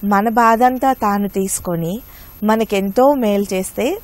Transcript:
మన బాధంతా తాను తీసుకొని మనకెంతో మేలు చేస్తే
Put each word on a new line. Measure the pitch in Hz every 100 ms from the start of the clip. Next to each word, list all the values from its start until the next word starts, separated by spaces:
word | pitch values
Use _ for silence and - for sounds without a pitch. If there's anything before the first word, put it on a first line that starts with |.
మన | 202 202 220
బాధంతా | 226 233 226 254 254 269
తాను | 262 214 202 202
తీసుకొని | 196 190 - - 170 165 202 - - - -
మనకెంతో | 208 220 220 202 196 196 262
మేలు | 285 220 202 202
చేస్తే | 185 185 - 226 392